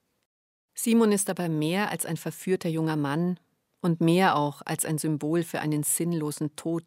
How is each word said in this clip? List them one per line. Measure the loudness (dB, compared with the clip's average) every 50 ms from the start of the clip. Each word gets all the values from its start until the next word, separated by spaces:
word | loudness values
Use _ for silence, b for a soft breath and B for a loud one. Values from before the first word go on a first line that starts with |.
| _ _ _ _ _ _ _ _ _ _ _ _ _ _ _
Simon | -6 0 2 4 6 6 6
ist | 4 2 2 -2
aber | -2 -2 -2 -2
mehr | 0 0 0 0 0 0 0 -2
als | -4 -4 -6
ein | -6 -6
verführter | -6 -6 -8 -8 -6 -2 -2 -2 0 0 -2
junger | -2 0 0 0 0
Mann | 0 -2 0 0 0 0 0 -2 -4 _ _ _ _ _ _ _ _
und | 0 0 2 4
mehr | 4 4 6 6 6 4 4
auch | 4 2 0 -2 -6 -6
als | -6 -4 -4 -2
ein | -2 -2 -2
Symbol | 0 -2 -2 -2 -2 -2 0 -2 -2
für | -2 -4 -4
einen | -2 -2 -2 -2 0
sinnlosen | -2 -2 -2 -2 -2 -2 -2 -2 -2 -4 -4 -4 -6 -6
Tod, | -6 -6 -4 -4 -4 -6